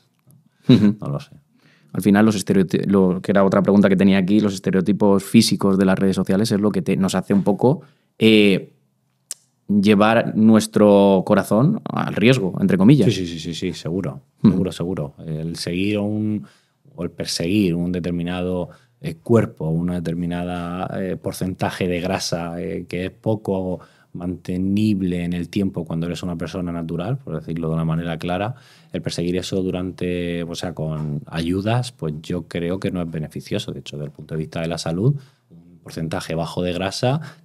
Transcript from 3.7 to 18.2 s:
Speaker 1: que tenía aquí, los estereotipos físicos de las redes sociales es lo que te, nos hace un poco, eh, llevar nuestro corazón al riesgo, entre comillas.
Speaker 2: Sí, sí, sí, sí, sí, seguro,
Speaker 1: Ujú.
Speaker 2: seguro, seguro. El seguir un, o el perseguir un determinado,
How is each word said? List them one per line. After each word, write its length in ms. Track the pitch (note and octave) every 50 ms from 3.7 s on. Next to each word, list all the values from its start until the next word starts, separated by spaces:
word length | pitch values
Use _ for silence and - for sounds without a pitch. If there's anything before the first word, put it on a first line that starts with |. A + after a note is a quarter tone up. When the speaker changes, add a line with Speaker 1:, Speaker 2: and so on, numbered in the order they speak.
| G2 G2+ G2 G2
Speaker 1:
que 80 | G2
tenía 220 | F2+ G2 G2 F#2+ G2
aquí, 200 | F#2 F2+ G2+ G#2+
los 160 | G#2 G#2 G2
estereotipos 720 | F#2+ - F#2+ F2+ F#2+ F2+ G2+ G2 - G#2+ G2+ G2 G2 -
físicos 520 | - - A#2 A2 - G#2 F#2 - G2 F#2+
de 100 | F#2+ G2
las 120 | F#2+ F#2+ -
redes 160 | G2 F#2+ F2+
sociales 380 | F#2+ F#2 - F#2+ F#2+ A2 A2+ A2
es 80 | G2
lo 100 | G#2 G#2+
que 120 | F#2+ G2 D#2
te, 140 | - F#2+
nos 200 | D2+ F#2+ F#2 F#2
hace 180 | F#2 F#2 - G2+
un 80 | G2 F2
poco, 380 | G#2 G2+ - - B2 D#3 F3+ - _ _ _ _ _ _ _
eh, 540 | A2 A2 A2 G#2+ G#2 G2+ F#2+ E2+ - - _ _ _ _ _ _ _ _ _ _ _ _ - - _ _ _ _ _ -
llevar 680 | G2+ G#2 F#2+ G#2 G#2+ G2 G#2+ A2 A2+ A#2 - - -
nuestro 840 | G2+ A2 A2 A2 A2 G#2 - - G#2+ G#2 G#2 G2+ G2+ G2+ G2+ G2 F#2+ -
corazón 540 | - G#3 G3 F#3+ - G3 - - F3 A3 - -
al 300 | - - - - - -
riesgo, 400 | - G#2 A#2 C3 A2+ G2 F2 - -
entre 180 | G2+ F#2 F#2 F2
comillas. 340 | F#2+ A2 D3+ C#3+ G2+ - G2+
Speaker 2:
Sí, 140 | F#2+ F#2
sí, 120 | E2+ E2+ D#2+
sí, 20 |
sí, 140 | D#2 F2 E2
sí, 180 | - F#2+ F#2 -
seguro, 500 | - - - E2+ F#2+ F2+ F2+ - - - _ _ _ -
Speaker 1:
Ujú. 80 | A2+ F2+
Speaker 2:
seguro, 200 | F#2+ G2 F2+ D#2+
seguro. 420 | - F2 F2 F#2+ E2 D2+ C#2 - - E2+
El 300 | D#2+ D#2 D#2 D#2+ E2 E2
seguir 420 | D#2+ - F2 F2 F2+ F#2+ G2+ G#2 G#2
un, 480 | G2+ G#2 G#2+ G#2+ G#2+ G#2+ G#2+ G#2 G#2 - _ _ _ _ _ _ _ _ _
o 80 | E2 F2
el 80 | E2+
perseguir 640 | - - E2 - - - E2+ E2+ G2 G#2+ G2+ F2 E2+
un 180 | F2 F2 F2+ F2+
determinado, 800 | F2+ E2 F2+ F2 F2